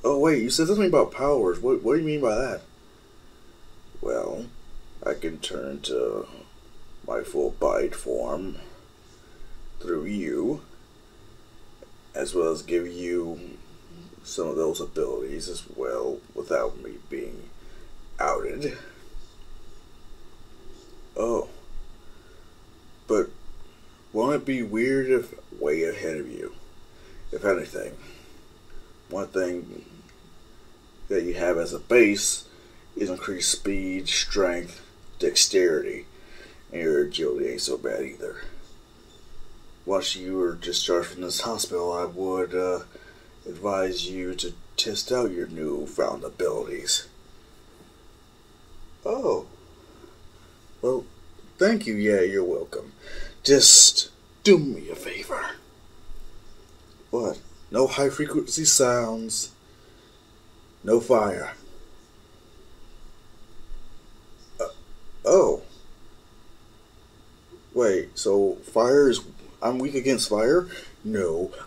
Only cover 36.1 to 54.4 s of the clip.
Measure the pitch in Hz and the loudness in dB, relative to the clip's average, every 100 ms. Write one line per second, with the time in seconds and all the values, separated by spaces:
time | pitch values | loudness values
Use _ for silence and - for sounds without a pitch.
36.1 | - - - - - - 85 80 73 73 | -20 -20 -20 -20 -20 -12 -4 2 2 2
37.1 | - 73 62 - - - 64 58 57 - | 0 -2 0 -2 -2 -4 -2 -4 -4 -6
38.1 | - - - - - - - - - - | -8 -10 -8 -10 -10 -14 -20 -20 -20 -20
39.1 | - - - - - - - 87 95 - | -20 -14 -10 -10 -12 -18 -12 -2 0 0
40.1 | 92 92 92 87 85 87 85 - 87 87 | -4 -2 0 0 0 -4 -2 2 0 0
41.1 | 90 90 - 110 107 - 87 87 87 87 | -8 -6 -4 -4 -4 -4 -2 -2 -2 -4
42.1 | 87 95 92 90 90 90 90 - - - | -4 -2 0 0 0 0 -2 -6 -20 -20
43.1 | - - - - 85 101 98 92 90 87 | -20 -20 -18 -14 -6 -2 0 0 -2 -6
44.1 | 95 90 87 90 - - - 113 101 - | -6 -6 -6 -8 -8 -8 -2 -2 -2 -2
45.1 | 127 113 87 80 82 78 71 73 - - | 0 0 -2 -6 -6 -4 -4 -4 0 0
46.1 | - - - - - - - - - - | 0 -8 -2 -2 -2 -6 -6 -2 -2 -2
47.1 | - - - - - - - - - - | -20 -20 -20 -20 -20 -20 -20 -20 -20 -20
48.1 | - - - - - - - - - - | -20 -20 -20 -20 -20 -20 -18 -18 -10 -4
49.1 | 247 208 92 - - - - - - - | 0 0 0 -4 -20 -20 -20 -20 -20 -20
50.1 | - - - - - - - 123 127 - | -20 -20 -20 -20 -20 -20 -2 0 0 -4
51.1 | - - - - - 196 220 - 104 104 | -18 -20 -20 -20 4 4 6 0 2 4
52.1 | 101 90 98 90 82 - - - - - | 6 6 4 2 -2 -4 -10 -12 -18 -12
53.1 | - - - - 139 - - - - - | -8 -8 -4 6 10 12 12 12 8 -2
54.1 | - - - | -12 -20 2